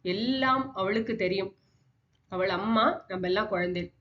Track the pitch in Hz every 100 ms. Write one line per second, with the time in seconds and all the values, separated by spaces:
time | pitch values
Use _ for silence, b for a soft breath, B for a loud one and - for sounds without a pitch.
0 | 185 190 240 262 262 262 262 190 190 220
1 | 220 175 180 196 190 - _ _ _ _
2 | _ _ _ 185 190 180 214 226 254 349
3 | - 185 180 196 214 185 180 175 175 _